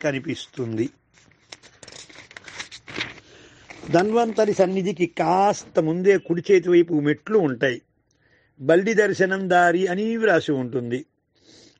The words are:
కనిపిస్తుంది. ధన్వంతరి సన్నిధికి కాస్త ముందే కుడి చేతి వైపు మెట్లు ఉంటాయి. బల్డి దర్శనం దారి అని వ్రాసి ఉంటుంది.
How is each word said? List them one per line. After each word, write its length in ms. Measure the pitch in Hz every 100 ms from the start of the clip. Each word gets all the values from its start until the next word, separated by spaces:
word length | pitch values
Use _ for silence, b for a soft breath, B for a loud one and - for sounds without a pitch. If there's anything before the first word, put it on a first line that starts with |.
కనిపిస్తుంది. 880 | 156 135 160 123 - - 117 110 113 _ _ _ _ _ - - - _ - - - - - - - - - - - - - - B B B B B - -
ధన్వంతరి 600 | 165 208 233 233 214 214
సన్నిధికి 520 | 190 180 190 185 175 175
కాస్త 760 | - 165 185 202 190 - -
ముందే 380 | 160 170 190 196
కుడి 260 | - 170 170
చేతి 180 | 190 175
వైపు 240 | 175 170
మెట్లు 440 | 156 147 147 - 214
ఉంటాయి. 440 | 156 120 135 123 _ _ _ _ _ _ _ -
బల్డి 320 | 135 170 202
దర్శనం 560 | 214 208 190 185 190 190
దారి 380 | 180 175 170 190
అని 300 | 180 220 226
వ్రాసి 340 | 220 165 160
ఉంటుంది. 540 | 139 123 127 120 127 - _ _ b b b b